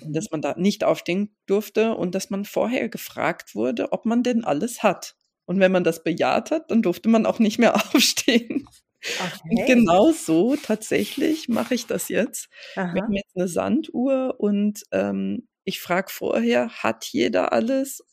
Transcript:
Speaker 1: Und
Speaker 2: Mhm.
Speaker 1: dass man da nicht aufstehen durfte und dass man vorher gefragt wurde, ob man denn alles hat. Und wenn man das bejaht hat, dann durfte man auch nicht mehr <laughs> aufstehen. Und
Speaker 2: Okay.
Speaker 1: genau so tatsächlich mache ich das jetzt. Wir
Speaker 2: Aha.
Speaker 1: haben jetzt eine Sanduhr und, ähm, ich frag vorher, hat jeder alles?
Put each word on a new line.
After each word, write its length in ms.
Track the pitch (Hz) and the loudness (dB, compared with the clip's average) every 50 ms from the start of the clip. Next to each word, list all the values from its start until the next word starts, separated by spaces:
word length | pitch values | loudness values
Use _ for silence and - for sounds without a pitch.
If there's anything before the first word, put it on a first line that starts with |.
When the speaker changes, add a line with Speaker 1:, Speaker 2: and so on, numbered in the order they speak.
Speaker 1:
Und 80 | - 156 | -10 -6
Speaker 2:
Mhm. 40 | 147 | -6
Speaker 1:
dass 160 | 160 214 - | -6 -4 -4
man 100 | - 151 | -6 -4
da 140 | 143 143 - | -4 -4 -2
nicht 260 | - 180 202 - - - | 0 2 0 2 2 2
aufstehen 520 | - 165 - - - 170 196 208 - _ _ _ | 0 0 0 -2 -2 -2 -2 -2 -4 _ _ _
durfte 480 | - 196 208 214 - - 214 220 226 220 | 0 0 0 0 -2 0 0 0 0 0
und 180 | - 175 180 175 | -2 -4 -4 -4
dass 140 | 190 - - | -6 -6 -6
man 120 | 196 196 202 | -6 -6 -6
vorher 440 | - - - 196 220 247 - 240 226 | -4 -2 -2 -2 0 0 -2 -2 -4
gefragt 680 | - 220 - - - 127 120 151 175 - - - - | -6 -10 -12 -12 -6 -2 -2 -2 -2 -4 -10 -10 -6
wurde, 360 | 208 226 254 247 233 - - - | -4 -4 -2 -2 -2 -2 -2 -4
ob 120 | 185 - | -2 -2
man 180 | 220 226 240 240 | 0 0 2 2
denn 200 | 247 247 233 - | 2 0 0 0
alles 380 | - 143 147 196 240 - - - | 0 0 0 -2 -4 -4 0 0
hat. 320 | 202 170 - - - - _ _ _ _ _ _ | 0 0 -2 -6 -14 -18 _ _ _ _ _ _
Und 140 | - 180 196 | -4 2 4
wenn 120 | 190 185 | 4 6
man 120 | 190 180 175 | 4 4 2
das 180 | 165 165 - - | 2 0 0 -2
bejaht 480 | 175 151 156 131 127 156 226 226 - | -4 0 0 2 2 2 0 0 0
hat, 200 | 302 320 311 - | -2 -4 -2 0
dann 100 | - 233 214 | 0 2 2
durfte 240 | 180 175 - - 220 | 2 -2 0 2 2
man 160 | 226 220 - | 2 4 2
auch 140 | - - - | 2 2 2
nicht 200 | 226 214 - - | 0 2 2 4
mehr 160 | 233 185 - | 4 4 4
<laughs> 0 | |
aufstehen. 920 | 220 - - - 285 - - - - - - 226 233 233 - - 277 - - - _ _ _ _ _ - - - - 185 180 - - - 160 | 2 0 2 2 2 2 2 0 0 0 2 2 2 2 -2 -6 -8 -8 -10 -16 _ _ _ _ _ -10 -8 -6 -4 -6 -6 -8 -10 -4 -2
Und 60 | - 185 | -2 2
Speaker 2:
Okay. 40 | 214 | 4
Speaker 1:
genau 460 | 254 254 240 226 165 170 185 226 330 320 | 4 6 6 6 6 6 6 6 6 4
so 420 | - - - 160 165 190 240 285 | 2 0 0 2 4 4 4 2
tatsächlich 880 | 294 - - 220 214 - - - - 208 - - 277 311 320 311 320 - - | 0 -2 -2 -4 -4 -2 -2 0 0 0 -2 -2 -2 0 0 0 -2 -2 -2
mache 260 | 226 - 233 - 254 | -2 -2 0 -2 -2
ich 100 | 233 - | -4 -2
das 220 | - - 185 - - | -4 -6 -6 -4 -2
jetzt. 400 | 180 180 214 - - - - - _ - - - | -2 -2 -2 -2 -4 -10 -14 -16 _ -20 -20 -10
Wir 120 | - 190 190 | -6 -6 -4
Speaker 2:
Aha. 180 | 175 170 185 202 | -2 -2 -2 -2
Speaker 1:
haben 100 | 233 202 | -2 -2
jetzt 220 | 196 - _ _ | -4 -4 _ _
eine 120 | 180 180 | -4 -4
Sanduhr 880 | 185 170 190 190 196 208 302 320 - - 240 247 269 269 262 262 254 - - | -2 -2 -2 0 2 0 0 0 -2 -2 -2 0 2 2 0 0 -2 -2 -2
und, 440 | 214 208 208 202 208 208 208 - - _ | 0 0 2 2 0 0 -2 -4 -6 _
ähm, 560 | - 190 196 101 - - 196 95 - - - _ _ _ _ | -2 0 0 0 -2 -2 -2 -4 -4 -6 -8 _ _ _ _
ich 140 | 196 185 - | -8 -8 -6
frag 300 | - - 175 185 190 - | -4 -2 -2 -2 -2 -4
vorher, 560 | - - 180 - - 226 233 233 240 240 247 233 - - - | -8 -6 -4 -2 0 0 2 2 2 2 0 -2 -4 -4 -4
hat 220 | 220 226 - - | -4 -4 -4 -8
jeder 480 | - - - 240 262 214 - - - - | -6 -2 0 0 2 2 0 0 2 0
alles? 480 | 233 220 233 269 269 269 269 - - - _ | 0 0 0 0 -2 -2 -4 -8 -14 -18 _